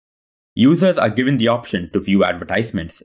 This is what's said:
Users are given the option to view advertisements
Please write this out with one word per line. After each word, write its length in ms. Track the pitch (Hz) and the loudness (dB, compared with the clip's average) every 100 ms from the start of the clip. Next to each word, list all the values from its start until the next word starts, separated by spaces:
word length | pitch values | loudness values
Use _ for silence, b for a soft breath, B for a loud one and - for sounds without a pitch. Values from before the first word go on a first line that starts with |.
| _ _ _ _ _ | _ _ _ _ _
Users 440 | - 127 165 185 175 | 2 4 4 2 2
are 120 | 113 | 0
given 260 | 104 127 139 | 0 -2 0
the 120 | 113 | 0
option 420 | 120 - 98 90 | -2 -4 -6 -4
to 80 | 98 | -4
view 240 | - 98 | 0 2
advertisements 800 | 90 87 - 95 113 98 85 - | 2 -2 -6 -4 -4 -6 -10 -14